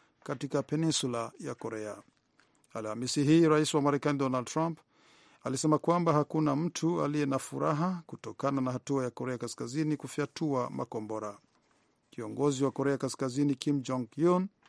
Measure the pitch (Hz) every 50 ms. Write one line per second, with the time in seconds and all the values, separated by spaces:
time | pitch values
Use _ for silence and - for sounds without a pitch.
0 | _ _ _ _ - - 143 123 147 131 - 165 - - 151 156 165 160 147 -
1 | - 127 120 117 113 110 - - - 139 123 - - 113 113 110 107 107 104 104
2 | - _ _ _ _ _ _ _ _ _ _ _ _ _ - 113 107 107 107 113
3 | 123 127 - 156 143 139 156 165 170 156 156 151 156 147 - 151 139 143 143 139
4 | - 151 143 135 139 131 127 127 120 - - 156 160 165 160 - _ _ _ _
5 | _ _ - _ _ _ - _ - 117 131 131 - 156 151 143 - - 170 175
6 | 170 165 151 151 143 - - 156 156 147 135 143 165 170 - - 160 165 175 165
7 | 147 143 147 151 143 135 135 131 - - 135 135 143 156 156 147 165 185 185 175
8 | 160 - - - - 113 107 - - 139 139 135 131 127 123 123 - - 139 135
9 | 127 123 - - 123 127 127 117 120 117 - - 123 120 127 156 160 151 151 139
10 | - 131 - - 143 - - - 165 151 139 127 120 127 - 135 123 - - 113
11 | 107 104 110 107 107 104 101 - _ _ _ _ _ _ _ _ _ _ _ _
12 | _ _ - - 113 107 113 117 139 147 139 131 139 135 - - 135 139 139 127
13 | - 131 - - 135 131 120 139 147 143 139 - - 147 147 139 127 - 131 127
14 | 120 110 - 139 160 175 180 180 185 196 _ _ _